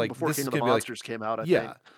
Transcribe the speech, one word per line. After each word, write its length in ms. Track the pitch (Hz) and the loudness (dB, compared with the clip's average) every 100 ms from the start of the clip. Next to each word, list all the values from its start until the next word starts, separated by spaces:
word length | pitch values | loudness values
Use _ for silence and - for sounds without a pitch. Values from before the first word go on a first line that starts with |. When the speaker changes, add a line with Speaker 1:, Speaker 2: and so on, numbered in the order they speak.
Speaker 1:
like, 60 | 117 | -2
Speaker 2:
before 180 | 117 160 | 0 -2
Speaker 1:
"This 80 | 143 | 0
Speaker 2:
King 60 | |
Speaker 1:
is 40 | 135 | 0
Speaker 2:
of 60 | |
the 60 | 143 | 2
Speaker 1:
gonna 100 | 120 | 4
be, 20 | |
like," 40 | 117 | 2
Speaker 2:
Monsters 260 | - 113 | 0 -10
came 220 | - 113 | -8 -6
out, 160 | 110 113 | -2 -2
I 40 | |
Speaker 1:
yeah, 160 | 160 156 | 2 2
Speaker 2:
think. 180 | - - - | 2 -12 -20